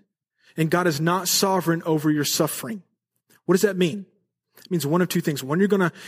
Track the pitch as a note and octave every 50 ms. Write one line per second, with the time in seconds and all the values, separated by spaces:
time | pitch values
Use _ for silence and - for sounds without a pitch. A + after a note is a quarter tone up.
0 | _ _ _ _ _ _ _ _ _ _ _ - D#3+ D#3+ F3 F3 F3+ F3 D3+ C#3
1 | D#3+ E3+ F3 F#3+ F3+ F3+ - - - G3 F#3+ F#3 F3 E3+ E3 E3 - E3+ D#3+ D#3
2 | D3 D#3 D3+ D3 C#3+ - - - E3 D3+ - - - C3+ A3+ G3+ - _ _ _
3 | _ _ _ _ _ _ _ _ _ - F3+ F#3+ - G3+ F#3+ F3+ F#3 E3 B2+ G#2
4 | F#2+ - _ _ _ _ _ _ _ _ _ - - - F#3 E3+ C#3 C#3+ D#3 F3+
5 | F#3 F3 - F3+ E3 - D3 C3+ - C3 D3 F3 G3 G3+ G#3 G3 F#3 E3 - -
6 | -